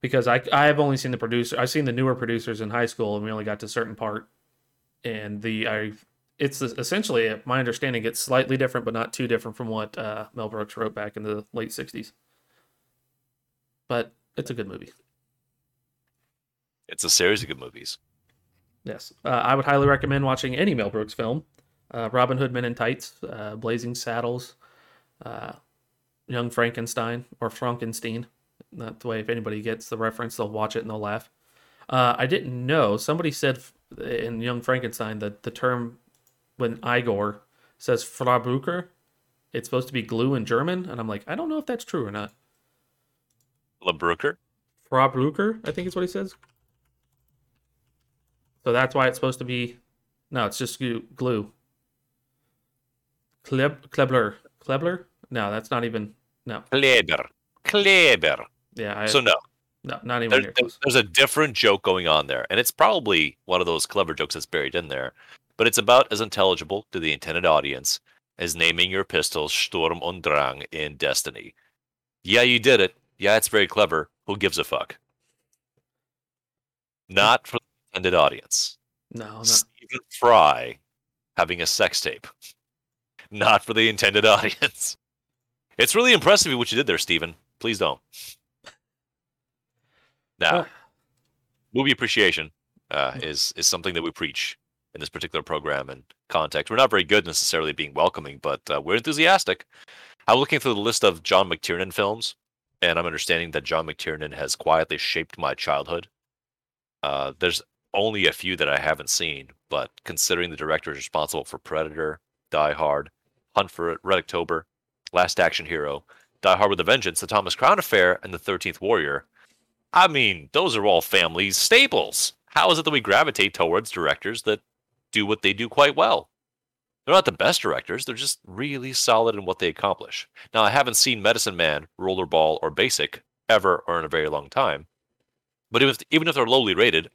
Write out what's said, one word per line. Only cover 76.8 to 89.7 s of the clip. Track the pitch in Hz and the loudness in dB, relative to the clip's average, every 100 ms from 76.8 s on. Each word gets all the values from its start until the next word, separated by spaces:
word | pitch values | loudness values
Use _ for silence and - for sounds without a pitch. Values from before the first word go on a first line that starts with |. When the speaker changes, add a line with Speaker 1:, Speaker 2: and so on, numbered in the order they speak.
| _ _ _ | _ _ _
Speaker 1:
Hmm. | 92 | 2
Speaker 2:
Not | 104 120 - | 4 4 2
for | 120 | -8
the | _ _ _ 95 | _ _ _ -2
intended | 90 | 2
audience. | 90 71 - - - - - _ _ _ | 4 4 2 -6 -4 -4 -8 _ _ _
Speaker 1:
No, | 117 107 110 | -16 -16 -6
no. | |
Speaker 2:
Stephen | 113 - - _ 123 127 _ - | 2 2 2 _ -14 -14 _ 2
Fry | 120 113 78 64 62 60 _ _ _ _ _ - | 8 10 8 6 -2 -12 _ _ _ _ _ -2
having | 85 87 | -2 0
a | 82 | -2
sex | - 98 - | 2 0 0
tape. | - 60 - _ - _ _ _ _ _ _ _ - | -4 -8 -16 _ -20 _ _ _ _ _ _ _ -16
Not | 104 101 101 | -2 4 4
for | - | 2
the | 110 113 | 2 2
intended | 104 104 104 107 | 4 2 6 6
<laughs> | |
audience. | 101 110 - 139 - - - _ _ _ _ _ _ _ - | 6 4 -2 -4 -4 -8 -8 _ _ _ _ _ _ _ 0
It's | 110 208 | 2 4
really | 247 | 4
impressive | 220 151 202 175 127 | 6 6 4 4 0
what | 120 | -2
you | 117 | -2
did | 131 | 0
there, | 85 | 0
Stephen. | - 82 82 82 _ _ | 0 -2 -4 -12 _ _
Please | 113 104 | -6 0
don't. | 90 67 _ - - - _ _ - _ _ _ _ _ _ _ _ _ _ | -2 -2 _ -20 -20 -20 _ _ -20 _ _ _ _ _ _ _ _ _ _